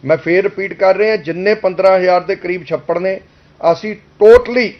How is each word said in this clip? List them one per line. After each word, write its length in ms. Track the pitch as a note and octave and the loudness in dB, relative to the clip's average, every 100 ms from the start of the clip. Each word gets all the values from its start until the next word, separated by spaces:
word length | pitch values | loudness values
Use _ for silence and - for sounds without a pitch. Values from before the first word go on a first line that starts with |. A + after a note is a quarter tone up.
| C3 | -2
ਮੈਂ 120 | D3+ | -4
ਫੇਰ 260 | D#3+ F3 | 0 -2
ਰਿਪੀਟ 300 | G3 G3 G3 | -2 -6 -12
ਕਰ 240 | - F#3+ F#3+ | -2 0 2
ਰਿਹਾ, 180 | G#3+ A3 | 0 -2
ਜਿੰਨੇ 380 | D3+ E3 F#3+ | -6 -4 -2
ਪੰਦਰਾਂ 440 | G#3+ F#3+ F3 F#3+ F#3+ | -2 -4 0 2 2
ਹਜ਼ਾਰ 240 | F#3 F3+ | 2 0
ਦੇ 140 | F3+ F#3+ | -2 -8
ਕਰੀਬ 300 | F3+ F3+ D3+ | -6 -10 -6
ਛੱਪੜ 320 | D#3+ - E3+ | -10 -8 -8
ਨੇ, 240 | F#3 F#3+ - _ _ _ D#3+ | -6 -8 -12 _ _ _ -2
ਅਸੀਂ 240 | E3+ G#3+ G#3 _ _ | -2 -4 -12 _ _
totally 460 | G#3 A#3 - B3 A3 - | 6 6 6 -4 -4 -6